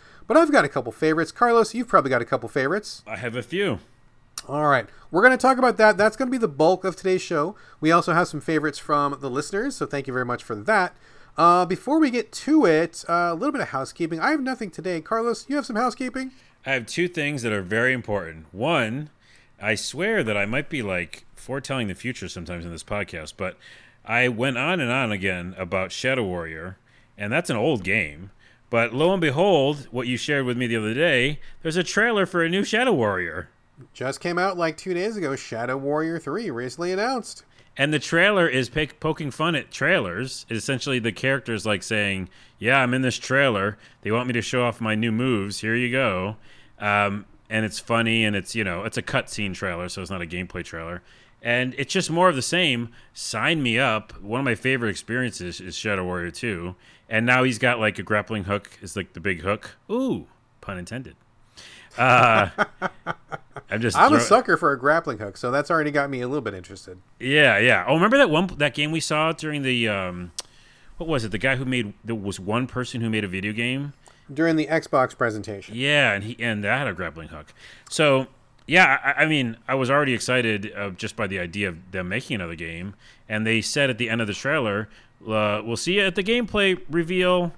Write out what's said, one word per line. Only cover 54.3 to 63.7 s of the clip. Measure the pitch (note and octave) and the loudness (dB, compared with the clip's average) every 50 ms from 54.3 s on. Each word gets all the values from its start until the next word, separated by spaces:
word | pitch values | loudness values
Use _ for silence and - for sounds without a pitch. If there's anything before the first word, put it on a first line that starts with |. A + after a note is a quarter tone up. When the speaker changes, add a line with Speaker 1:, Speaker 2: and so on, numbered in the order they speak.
| A2+ C3 | -4 -2
Speaker 2:
of | C#3 | 0
my | B2+ A2+ | 0 -2
favorite | - - C3 C3+ B2+ A#2+ G#2+ | 0 0 0 0 0 0 -2
experiences | F#2+ - - - A2+ B2+ B2+ A#2 - - F2+ F2 E2+ - | -4 -6 -8 -6 -4 -4 -4 -4 -6 -8 -10 -10 -10 -10
is | F#2 F2+ E2+ | -12 -12 -10
Shadow | - - G#2+ G2+ F#2+ F2+ | -6 -4 -2 -2 -2 -2
Warrior | F2+ F2+ F2 F2 F2 | -4 -4 -4 -6 -8
two. | - - - A#2 G2 E2 F2 F2+ F#2 - _ - - _ _ - | -8 -6 -6 -6 -6 -4 -6 -8 -10 -12 _ -20 -20 _ _ -2
And | A2+ A2 A#2 | 0 0 4
now | B2 B2+ B2+ B2+ | 4 4 4 4
he's | C3 A#2 | 4 2
got, | G#2 C3 A#2+ B2 A#2 | 2 2 2 2 2
like, | A2 G#2+ F#2+ | 2 0 0
a | - F#2 | -2 -2
grappling | - G#2+ G#2 G#2 - A2+ G#2 F2+ | 0 0 0 0 -2 -4 -4 -2
hook | G2 G2+ G2+ - - - - - | -2 -4 -4 -4 -10 -18 -18 -16
is, | F#2 - | -8 -8
like, | G2+ F2 - _ | -8 -8 -8 _
the | F2+ | -6
big | E2+ G2+ F#2 D#2+ | -4 -4 -4 -2
hook. | D#2+ F#2+ G#2 A2 - - - _ _ - | -2 -2 -2 -2 -6 -14 -20 _ _ -4
Ooh, | G3+ B3 C4+ B3+ E3 F#2 - - _ _ _ _ _ _ | -2 -2 0 0 -2 -4 -6 -12 _ _ _ _ _ _
pun | - - G2 | -12 -10 -10
intended. | F2+ F2 - A2+ C3 C3 D2+ - _ _ _ _ _ _ _ _ - - - - - - - - | -8 -8 -8 -10 -10 -10 -12 -18 _ _ _ _ _ _ _ _ -20 -20 -20 -20 -20 -20 -14 -2
Uh, | - A#2+ C3 B2 A#2+ A#2+ A#2 A2+ A2 G2+ - - | 2 6 8 8 8 8 8 8 6 4 2 2
Speaker 1:
<laughs> | - G3+ - - - - F#3 - - _ E3 - - - _ D#3 - - _ - C3+ - - | -2 -2 -2 -2 -6 -6 -6 -6 -8 _ -10 -10 -10 -12 _ -16 -16 -16 _ -18 -18 -10 -6